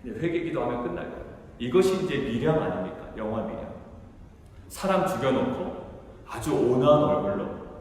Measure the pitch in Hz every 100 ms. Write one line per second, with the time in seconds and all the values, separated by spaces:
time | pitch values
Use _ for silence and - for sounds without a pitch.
0 | 123 107 170 165 160 147 123 123 165 -
1 | - - - - - - 123 175 190 185
2 | 156 139 - 117 156 - - 98 92 -
3 | - 107 107 110 98 - - - - -
4 | - - - - - - - - 190 185
5 | 165 120 135 127 - - 185 - - -
6 | - - - 117 156 - 120 127 147 147
7 | - 151 202 - - - - -